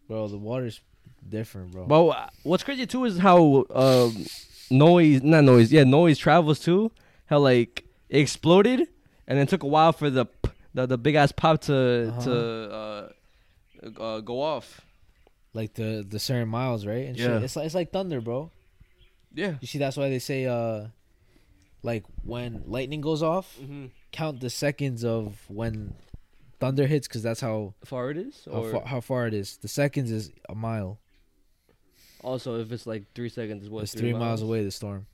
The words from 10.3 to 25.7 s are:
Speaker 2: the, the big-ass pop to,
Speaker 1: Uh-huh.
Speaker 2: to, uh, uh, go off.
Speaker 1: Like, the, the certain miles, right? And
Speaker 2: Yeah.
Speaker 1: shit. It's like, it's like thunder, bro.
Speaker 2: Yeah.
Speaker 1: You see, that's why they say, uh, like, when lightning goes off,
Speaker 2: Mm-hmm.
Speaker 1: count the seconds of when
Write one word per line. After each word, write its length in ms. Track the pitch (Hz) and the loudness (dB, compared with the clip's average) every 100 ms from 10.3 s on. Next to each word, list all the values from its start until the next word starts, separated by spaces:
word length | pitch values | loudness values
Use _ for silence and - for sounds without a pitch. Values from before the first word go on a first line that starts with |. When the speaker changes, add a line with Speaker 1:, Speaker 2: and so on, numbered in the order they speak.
| _ - - _ | _ -10 -10 _
Speaker 2:
the, 120 | - 127 | -6 -2
the 100 | 127 | 0
big-ass 340 | 127 151 139 | 2 2 2
pop 300 | - 160 156 | 2 0 0
to, 480 | - 139 127 120 113 | 0 0 2 0 -2
Speaker 1:
Uh-huh. 120 | 117 | -6
Speaker 2:
to, 520 | 123 120 117 113 107 | -4 -2 -4 -6 -10
uh, 1300 | 107 107 104 90 _ _ _ _ _ _ - 113 113 | -12 -10 -12 -16 _ _ _ _ _ _ -20 -20 -12
uh, 180 | 113 110 | -10 -8
go 200 | 110 123 | -8 -6
off. 400 | 151 139 - - _ _ _ _ _ _ _ | -6 -6 -10 -20 _ _ _ _ _ _ _
Speaker 1:
Like, 200 | 110 110 | -10 -10
the, 320 | - 110 110 98 | -8 -8 -8 -8
the 120 | 107 | -8
certain 280 | - 123 113 | -4 -4 -4
miles, 360 | 113 131 117 101 | -4 -4 -4 -6
right? 200 | 117 135 | -6 -8
And 100 | 123 | -4
Speaker 2:
Yeah. 100 | 123 | -2
Speaker 1:
shit. 160 | 113 | -2
It's 120 | 127 165 | -4 -6
like, 100 | 156 | -6
it's 100 | 180 | -6
like 160 | 165 | -6
thunder, 300 | 190 190 139 | -6 -6 -8
bro. 300 | 113 120 160 _ _ _ _ _ _ _ _ | -6 -8 -10 _ _ _ _ _ _ _ _
Speaker 2:
Yeah. 220 | 147 196 143 | -8 -8 -8
Speaker 1:
You 80 | 123 | -10
see, 100 | 143 | -6
that's 180 | 135 127 | -6 -4
why 120 | 139 | -4
they 100 | 131 | -4
say, 260 | - 135 131 | -4 -4 -4
uh, 400 | 120 117 110 107 _ _ _ _ _ _ _ _ _ | -4 -4 -6 -10 _ _ _ _ _ _ _ _ _
like, 200 | 117 113 - - | -8 -8 -10 -14
when 400 | - 120 123 113 - | -10 -10 -10 -12 -10
lightning 360 | 113 135 151 | -8 -8 -6
goes 200 | 147 156 | -4 -2
off, 340 | 160 180 185 - | -2 -4 -6 -20
Speaker 2:
Mm-hmm. 260 | 135 143 131 _ _ | -18 -16 -18 _ _
Speaker 1:
count 280 | - 156 131 | -8 -8 -6
the 80 | 123 | -10
seconds 540 | - 147 143 139 120 117 | -4 -6 -4 -6 -4 -4
of 320 | 113 104 104 - | -4 -6 -12 -16
when 460 | 101 113 | -8 -8